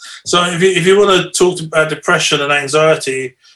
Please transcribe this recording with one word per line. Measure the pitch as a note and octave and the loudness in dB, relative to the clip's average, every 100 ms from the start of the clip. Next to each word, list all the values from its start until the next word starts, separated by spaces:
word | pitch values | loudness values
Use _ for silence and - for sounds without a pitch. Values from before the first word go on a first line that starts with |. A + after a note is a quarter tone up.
| - - | -20 -16
So | - F3 | -4 -2
if | F3+ E3+ | -2 0
you, | F#3+ | 0
if | F3 F3+ | 2 2
you | G3+ | 4
wanna | G3+ F#3 - | 4 2 0
talk | - F3+ D#3+ | 0 0 0
about | D#3+ D#3+ D3+ | -4 -2 0
depression | D3 - E3 - D3+ | -2 -2 -2 0 -2
and | C#3+ | -2
anxiety, | C#3+ C#3 D3+ D#3+ D#3 C3+ C3 B2+ _ _ | -2 0 2 2 2 -2 -6 -8 _ _